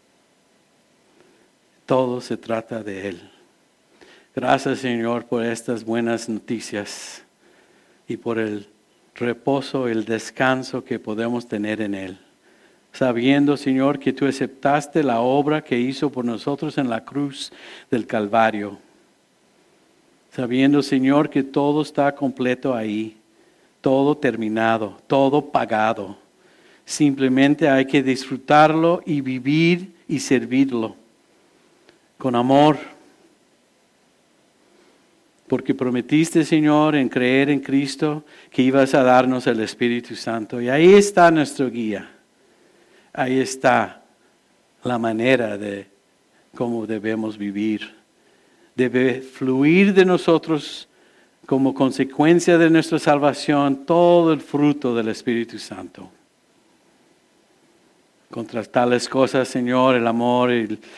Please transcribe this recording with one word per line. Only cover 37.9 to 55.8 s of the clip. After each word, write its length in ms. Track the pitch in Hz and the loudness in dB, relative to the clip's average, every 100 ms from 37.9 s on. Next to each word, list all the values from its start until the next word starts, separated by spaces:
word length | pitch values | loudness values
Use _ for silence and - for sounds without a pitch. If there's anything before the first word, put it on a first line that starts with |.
| - 151 151 - - - | -4 -4 -4 -10 -20 -10
que 120 | - | 0
ibas 320 | 127 135 131 | 2 4 4
a 80 | 151 | 4
darnos 440 | 127 127 127 127 131 | 6 6 4 0 -2
el 140 | 113 | -2
Espíritu 540 | 107 - 120 120 120 | -4 -2 -2 -2 -8
Santo. 460 | 110 - 113 107 120 | -12 -8 -8 -8 -8
Y 80 | 123 | -2
ahí 260 | 143 175 | 4 8
está 360 | 202 202 185 170 | 8 6 4 6
nuestro 400 | 160 135 - 127 | 4 0 -2 -4
guía. 400 | 117 110 98 - - _ _ _ _ _ _ _ _ _ | -2 -6 -6 -10 -20 _ _ _ _ _ _ _ _ _
Ahí 260 | - 127 131 | -6 -2 0
está 640 | 127 - 131 120 98 - _ _ _ _ _ _ _ _ | -2 0 2 2 0 -8 _ _ _ _ _ _ _ _
la 160 | 123 120 | -6 -4
manera 600 | 117 110 123 127 110 101 | -4 -2 2 2 0 -6
de 300 | 104 101 - _ _ _ _ _ _ | -10 -10 -14 _ _ _ _ _ _
cómo 320 | - 120 117 107 | -8 -6 -4 -6
debemos 500 | 110 110 110 110 107 | -6 -4 -4 -6 -8
vivir. 640 | 101 101 107 104 - - _ _ _ _ _ _ _ | -8 -4 -4 -4 -8 -20 _ _ _ _ _ _ _
Debe 460 | - 123 127 131 127 | -2 0 2 0 0
fluir 720 | - - 131 131 147 180 202 | -10 -6 -2 2 4 6 6
de 140 | 190 185 | 6 4
nosotros 840 | 180 - 160 160 151 - - - _ _ _ _ _ | 4 2 0 2 -4 -4 -16 -20 _ _ _ _ _
como 300 | - 135 135 | -4 0 0
consecuencia 840 | 131 135 135 135 - 151 170 175 170 | 0 -2 0 -4 2 4 4 4 4
de 140 | 165 | 6
nuestra 280 | 160 - 160 | 4 2 -2
salvación 840 | 160 143 143 127 - 147 143 135 | 2 2 2 0 0 0 2 -2
todo 480 | - 170 175 175 165 | 0 4 6 6 4
el 80 | 147 | 0
fruto 540 | - 147 147 143 127 | -2 0 2 2 -2
del 140 | 117 110 | -2 -2
Espíritu 500 | 107 - 117 113 107 | -4 -4 -4 -4 -10
Santo. 520 | - 95 | -14 -14